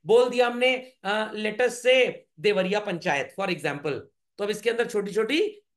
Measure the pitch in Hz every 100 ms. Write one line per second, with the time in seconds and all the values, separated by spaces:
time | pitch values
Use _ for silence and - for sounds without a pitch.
0 | 156 233 247 240 240 240 254 254 - _
1 | 190 214 214 214 214 214 247 240 254 262
2 | 226 - _ - 208 190 185 208 202 170
3 | 170 143 127 - 190 165 151 143 151 127
4 | - _ _ - 202 214 233 233 233 214
5 | 185 185 220 302 415 - _